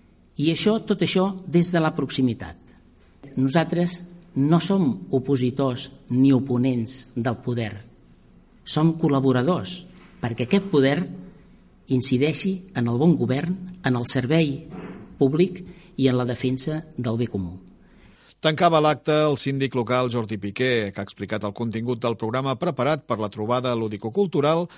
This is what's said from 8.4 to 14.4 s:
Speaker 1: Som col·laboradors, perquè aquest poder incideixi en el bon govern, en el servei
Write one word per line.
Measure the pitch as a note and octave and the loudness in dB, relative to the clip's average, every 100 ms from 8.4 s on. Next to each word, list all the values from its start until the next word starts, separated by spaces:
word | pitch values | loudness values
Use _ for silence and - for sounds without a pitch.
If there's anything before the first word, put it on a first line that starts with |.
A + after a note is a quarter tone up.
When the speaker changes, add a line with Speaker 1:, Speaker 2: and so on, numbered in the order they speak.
| _ - | _ -12
Speaker 1:
Som | - D#3 D#3+ D#3+ | -2 2 2 2
col·laboradors, | D#3+ C#3 C3 B2+ C3 E3 F#2+ - - - - - | 2 2 4 4 2 0 -4 -10 -14 -20 -20 -8
perquè | A#2+ A#2 B2 | -6 -4 0
aquest | G3 G3 | 0 2
poder | D3 C3+ C#3+ C3+ - - - - - _ _ - | 4 4 2 -4 -10 -18 -20 -20 -20 _ _ -2
incideixi | B2+ - B2 D3 D3+ G3 - - B2+ | 0 2 2 2 0 -2 -4 -6 -4
en | A#2 | 0
el | A#2+ | 2
bon | E3+ D3 | 4 4
govern, | A#2 C3 F3 F#3 - - | 2 0 -2 -6 -10 -6
en | C3 B2 | -2 0
el | A#2+ | 2
servei | C3 B2 D#3+ | 2 2 2